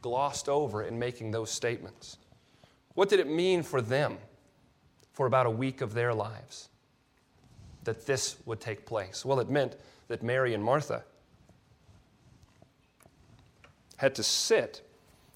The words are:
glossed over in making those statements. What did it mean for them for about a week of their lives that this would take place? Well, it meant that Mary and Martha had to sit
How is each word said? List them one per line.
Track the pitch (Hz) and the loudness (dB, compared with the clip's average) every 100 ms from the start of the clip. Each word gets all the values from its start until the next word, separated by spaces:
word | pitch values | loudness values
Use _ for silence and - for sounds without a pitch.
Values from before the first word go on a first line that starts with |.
glossed | 127 123 143 135 - | -2 0 0 -2 0
over | 143 147 107 | 2 2 -2
in | 95 117 | -4 -4
making | 120 123 113 | -4 -4 -4
those | 110 110 | -4 -4
statements. | - 120 117 98 - - - _ - _ _ - _ _ | -4 -2 -4 -8 -16 -20 -20 _ -20 _ _ -20 _ _
What | - 196 | 2 4
did | 202 | 4
it | 151 | 4
mean | 156 180 185 | 2 4 2
for | 156 135 | 2 -2
them | 113 131 139 110 - - _ _ _ _ _ _ _ | 2 2 0 -2 -14 -20 _ _ _ _ _ _ _
for | - 135 | -2 2
about | 131 120 | 4 4
a | |
week | 110 135 131 | 2 -2 -4
of | 120 | -4
their | 110 120 | 0 0
lives | 113 104 110 - - - _ _ _ _ _ _ _ _ - - - | 0 -2 -6 -16 -18 -20 _ _ _ _ _ _ _ _ -20 -20 -10
that | - 110 - | -6 -6 -2
this | 131 - - - | 0 0 -6 -10
would | 113 | -8
take | - 107 - | -6 -10 -4
place? | 113 92 - 127 | -4 -4 -8 0
Well, | 135 | 0
it | 117 | 2
meant | 139 127 - - - - | 2 2 -2 -20 -20 -8
that | 117 | -6
Mary | 117 127 131 | 0 2 2
and | 110 | 0
Martha | 107 139 139 117 - - _ _ _ - _ _ _ - _ _ - - - _ - _ _ _ - _ - - - _ - _ _ - | 2 2 0 -6 -8 -20 _ _ _ -20 _ _ _ -20 _ _ -20 -20 -20 _ -20 _ _ _ -20 _ -20 -20 -20 _ -20 _ _ 0
had | 139 135 | 0 2
to | |
sit | 107 - - 220 117 - - - _ - - | 0 2 4 4 4 -6 -20 -20 _ -20 -20